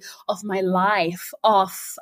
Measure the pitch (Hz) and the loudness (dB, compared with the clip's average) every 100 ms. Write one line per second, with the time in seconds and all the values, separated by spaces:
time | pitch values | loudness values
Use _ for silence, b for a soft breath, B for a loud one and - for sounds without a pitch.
0 | B B B 208 208 190 185 185 196 208 | B B B -6 -4 -2 0 2 2 2
1 | 170 180 - - 220 196 185 - - - | 0 -4 -12 0 4 4 2 -4 -12 -8